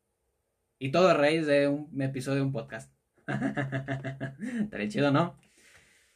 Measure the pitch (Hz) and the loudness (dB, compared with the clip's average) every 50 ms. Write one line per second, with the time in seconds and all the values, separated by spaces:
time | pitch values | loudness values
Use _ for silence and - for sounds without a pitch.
0 | _ _ _ _ _ _ _ _ _ _ _ _ _ _ _ _ 131 135 139 170 | _ _ _ _ _ _ _ _ _ _ _ _ _ _ _ _ -6 0 4 4
1 | 185 180 165 147 143 147 160 165 160 147 143 143 143 143 143 147 151 - - 135 | 6 6 6 6 6 4 4 2 2 4 4 4 4 4 2 -2 -4 -6 -6 -4
2 | 135 135 135 131 123 139 135 139 139 135 135 113 113 - 113 110 - - _ _ | -4 -4 -4 -6 -4 -2 -2 0 0 -2 -4 -6 -8 -10 -12 -14 -14 -16 _ _
3 | _ _ _ _ _ - 139 139 - - - 151 139 135 135 135 135 - 135 135 | _ _ _ _ _ -6 -4 -4 -4 -4 -4 -4 -4 -4 -6 -6 -6 -6 -8 -6
4 | - 135 135 - 135 135 - - 196 254 247 233 208 208 - - 104 107 - - | -8 -10 -10 -10 -10 -12 -10 -12 -10 -8 -6 -6 -6 -6 -6 -6 -6 -4 -2 0
5 | 143 143 135 147 170 175 - - _ _ _ _ _ _ _ - _ _ _ _ | 2 2 2 2 0 0 -4 -12 _ _ _ _ _ _ _ -20 _ _ _ _
6 | _ _ _ | _ _ _